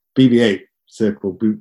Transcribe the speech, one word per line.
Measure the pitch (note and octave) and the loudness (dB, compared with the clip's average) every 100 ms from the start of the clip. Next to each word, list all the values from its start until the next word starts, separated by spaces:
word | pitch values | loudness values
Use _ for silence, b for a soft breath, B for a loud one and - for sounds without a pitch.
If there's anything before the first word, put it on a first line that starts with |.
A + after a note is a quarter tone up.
| _ | _
B | - C3 | 0 2
B | A#2 | 4
eight, | A#2 F#2+ - _ _ | 0 -2 -10 _ _
circle, | - G#2+ G#2 G2 | -6 -6 -4 -10
B-, | F2+ A2 G#2+ | -4 -4 -4